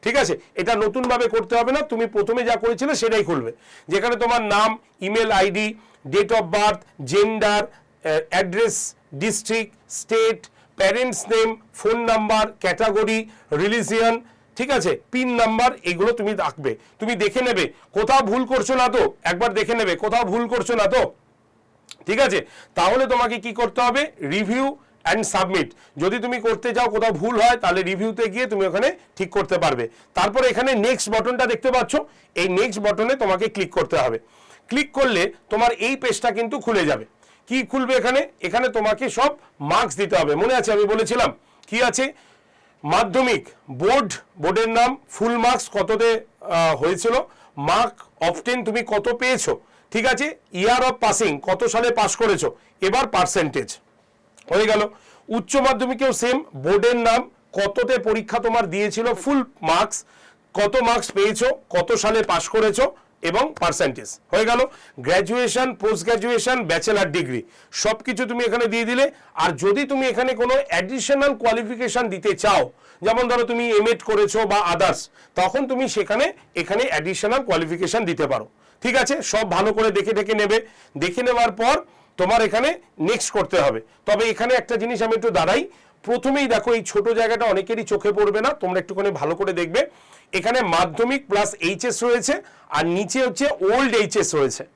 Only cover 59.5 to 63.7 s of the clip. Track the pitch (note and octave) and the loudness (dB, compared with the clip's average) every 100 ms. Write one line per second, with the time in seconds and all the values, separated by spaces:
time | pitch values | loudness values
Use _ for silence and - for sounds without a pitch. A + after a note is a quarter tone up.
59.5 | _ D#3+ E3+ G#3 - - - - _ _ | _ -2 0 0 -4 -12 -20 -20 _ _
60.5 | - G3+ B3+ A#3+ A#3 - G3 G3+ G#3+ B3 | -2 2 2 2 0 -2 0 0 2 0
61.5 | C4+ _ F3+ F3 A3+ G#3 A3 G#3+ A3+ - | -2 _ -2 0 0 2 0 0 -2 0
62.5 | A3 A3 G#3 C4 - _ _ E3+ F#3 D4 | 0 2 2 0 -2 _ _ -4 0 -2
63.5 | D4+ E3+ | 0 -2